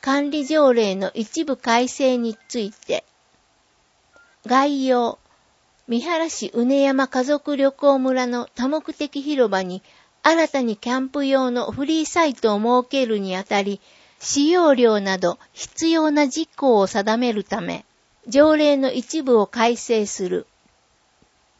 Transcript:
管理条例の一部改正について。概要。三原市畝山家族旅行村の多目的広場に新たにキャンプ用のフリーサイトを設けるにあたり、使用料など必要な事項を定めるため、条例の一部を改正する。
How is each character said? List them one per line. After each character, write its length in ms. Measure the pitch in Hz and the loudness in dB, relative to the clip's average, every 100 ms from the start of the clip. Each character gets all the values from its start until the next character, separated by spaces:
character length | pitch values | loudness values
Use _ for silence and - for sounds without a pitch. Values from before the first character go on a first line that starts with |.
管 300 | - 277 285 | -2 -2 -2
理 160 | 302 269 | -4 0
条 260 | 311 277 | 4 4
例 220 | 233 208 | 4 2
の 160 | 190 196 | -2 -6
一 320 | - 214 320 | -6 -6 -6
部 140 | 311 254 | -4 -4
改 300 | 247 233 254 | 0 0 0
正 280 | - 262 247 | -2 0 0
に 220 | 233 214 - | -4 -8 -10
つ 100 | 247 | -8
い 120 | 208 | -8
て。 340 | - - - - _ _ _ _ _ _ _ _ _ _ _ _ _ 214 | -10 -8 -8 -8 _ _ _ _ _ _ _ _ _ _ _ _ _ -2
概 400 | 254 285 277 262 | 0 2 0 0
要。 320 | 247 233 - _ _ _ _ _ _ - | 0 0 -6 _ _ _ _ _ _ -6
三 120 | 240 | -4
原 300 | 311 330 330 | -2 -2 -4
市 200 | - 220 | -6 -6
畝 260 | 240 247 277 | -2 0 2
山 260 | 277 269 262 | 2 2 0
家 160 | 262 | -2
族 320 | 254 294 294 | -2 -2 -2
旅 160 | 285 277 | 0 0
行 280 | 269 285 269 | 2 2 2
村 280 | 262 254 247 | 0 -2 -2
の 220 | 240 240 | -4 -8
多 120 | - 254 | -6 -4
目 280 | 311 311 | -4 -6
的 260 | - 294 285 | -8 -8 -6
広 300 | 277 285 226 | -4 0 0
場 120 | 190 | 0
に 200 | 185 185 _ _ _ _ | -4 -10 _ _ _ _
新 260 | 294 330 311 | 2 2 2
た 140 | 269 | 0
に 160 | 240 208 | -2 -4
キ 120 | 240 | -4
ャ 100 | 254 | -4
ン 80 | 262 | -4
プ 160 | 285 277 | -4 0
用 240 | 269 254 | 0 0
の 200 | 240 226 | -2 -4
フ 140 | 247 | -4
リ 180 | 277 320 | -2 -2
ー 40 | 302 | -2
サ 180 | 349 | 0
イ 100 | 320 | 0
ト 220 | 233 220 202 | 0 0 0
を 260 | 226 247 | 2 0
設 60 | 247 | 0
け 160 | 277 | -2
る 140 | 247 208 | 0 -2
に 180 | 196 185 | -4 -6
あ 80 | |
た 160 | 196 202 | -4 -2
り、 200 | 196 196 _ _ _ - | -2 -6 _ _ _ -14
使 300 | - 285 294 | -4 0 2
用 240 | 359 330 | 4 4
料 260 | 254 233 214 | 6 4 4
な 180 | 196 190 | 0 -2
ど 200 | 180 165 - | -2 -4 -10
必 360 | - - - 330 | -18 -16 -4 0
要 220 | 330 311 | 2 2
な 180 | 294 285 | 2 0
事 180 | 311 320 | -2 -8
項 320 | - 277 220 | -2 2 4
を 80 | 190 | 2
定 300 | 226 202 233 | 0 -2 0
め 160 | 247 | 0
る 120 | 208 | -2
た 160 | 190 208 | -4 -6
め、 240 | 175 170 - _ _ _ - | -6 -10 -14 _ _ _ -2
条 300 | 254 311 311 | 4 4 4
例 200 | 302 285 | 2 2
の 160 | 262 | 0
一 300 | 254 - 320 | -2 -6 -4
部 160 | 262 233 | 2 2
を 80 | 196 | 2
改 300 | 240 233 233 | 0 0 0
正 300 | - 220 208 | -2 -2 -2
す 220 | - 180 | -6 -4
る。 180 | 180 - _ _ _ _ _ _ _ _ _ _ | -6 -8 _ _ _ _ _ _ _ _ _ _